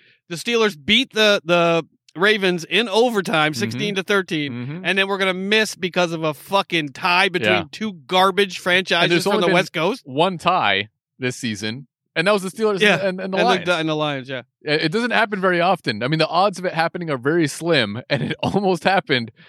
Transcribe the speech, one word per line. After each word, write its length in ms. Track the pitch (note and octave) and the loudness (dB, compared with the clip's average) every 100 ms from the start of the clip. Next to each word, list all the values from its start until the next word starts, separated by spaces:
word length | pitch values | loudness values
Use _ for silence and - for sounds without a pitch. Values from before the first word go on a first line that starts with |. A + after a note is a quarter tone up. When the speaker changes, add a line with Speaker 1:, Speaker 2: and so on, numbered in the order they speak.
| _ _ - | _ _ -14
Speaker 1:
The 80 | E3+ | -8
Steelers 420 | - A#3 G#3+ D3+ | -2 2 0 0
beat 300 | C3+ A3+ B3+ | 0 2 2
the, 280 | G#3 G#3+ G3+ D#3 | 2 2 2 2
the 420 | F3 E3+ E3 C#3 _ _ D#3 | 2 2 0 -2 _ _ -2
Ravens 500 | G3+ G#3+ F#3+ F3+ D#3 | 0 2 0 -2 -2
in 240 | F3+ A3+ | -2 2
overtime, 640 | G#3 B3 G#3+ E3 D#3 D3+ | 2 2 2 0 0 0
Speaker 2:
Mm-hmm. 60 | C3+ | 0
Speaker 1:
sixteen 360 | A#2 B2 G#3 F#3+ | -4 -2 -4 -4
to 80 | |
thirteen, 480 | F3+ G3+ F3+ D#3+ C#3+ | 0 0 0 -4 -4
Speaker 2:
Mm-hmm. 300 | A#2+ B2+ E3 E3+ | -6 -10 -6 -2
Speaker 1:
and 120 | G3 | 0
then 100 | G3 | 0
we're 100 | G3 | 0
gonna 160 | F#3+ | -2
miss 420 | F#3 F#3+ A3 G#3+ - | -2 0 0 0 -4
because 360 | F#3 F3+ F3 | -4 0 0
of 120 | E3 | -2
a 100 | D#3 | -4
fucking 560 | D3 - G3 - E3+ D3 | -4 -2 -2 0 -2 -4
tie 400 | - F#3 F3+ G3 | -4 0 2 2
between 200 | E3+ A2+ | 2 2
Speaker 2:
Yeah. 100 | G#3 D3+ | 2 0
Speaker 1:
two 220 | - G#3+ | -6 -8
garbage 640 | F3 B2+ F#3 F#3+ F#3 G3+ F3 | -8 -2 2 4 2 0 -2
Speaker 2:
And 60 | |
Speaker 1:
franchises 460 | F#3 F3+ F3+ F3 F3 | 0 0 2 0 2
Speaker 2:
there's 140 | E3+ | 2
Speaker 1:
from 120 | F#3+ G3+ | 2 2
Speaker 2:
only 60 | |
Speaker 1:
the 40 | F#3 | 2
Speaker 2:
been 60 | F3+ | 2
Speaker 1:
West 180 | E3+ | 0
Coast. 280 | E3+ E3+ C4 C#3+ | -2 -2 -4 -4
Speaker 2:
one 320 | C3 F#3 E3+ | 0 0 0
tie 520 | E3+ F#3 G#2+ F#2+ G#2 _ _ - | 0 2 2 0 -2 _ _ -8
this 200 | B2+ - | -6 -4
season, 500 | A#2 G2+ A2 B2+ C#3+ _ _ E3 | -6 -4 -6 -8 -12 _ _ -2
and 120 | F#3 | 2
that 60 | |
was 80 | G#3 | 0
the 60 | F#3 | -2
Steelers 320 | - G#3+ G3 | -2 -2 2
Speaker 1:
Yeah, 160 | G#3 F3 | 2 2
Speaker 2:
and, 240 | G3 F#3 | 0 -4
and 120 | F#3+ | -4
the 40 | F#3 | 0
Speaker 1:
and 100 | A#3+ | 2
Speaker 2:
Lions. 180 | F#3 E3+ | 2 0
Speaker 1:
the, 100 | E3+ | -2
and 100 | D#3+ | -2
the 80 | D3+ | -2
Lions, 320 | D3+ C#3 B2+ | -4 -6 -8
yeah. 140 | C3 A#2 _ | -12 -12 _
Speaker 2:
It, 220 | - D#3 | -2 0
it 80 | D#3+ | 0
doesn't 200 | G#3+ A#3 | 0 0
happen 280 | G#3 A3 G3+ | 0 0 0
very 220 | F#3 F3 | 0 2
often. 420 | F3 F3+ C#3 G#2 | 2 0 -2 -4
I 60 | B2 | -2
mean, 100 | D#3+ | 0
the 80 | D#3 | 0
odds 320 | E3 G#3 F3+ | 2 0 0
of 60 | F3+ | -4
it 80 | |
happening 360 | D#3+ E3 F3+ E3+ | -2 -2 -2 -4
are 80 | C3 | -2
very 300 | C3+ E3+ D3+ | 0 2 0
slim, 540 | - E3 D3+ G#2 A2 - | -2 0 2 0 -4 -4
and 120 | C#3 | -4
it 140 | D3+ - | -4 -4
<laughs> 60 | |
almost 400 | G3+ G3 G3 E3+ | -2 0 0 0
happened, 480 | F#3+ G3 - B2+ A2+ - | 2 0 0 -2 -2 -12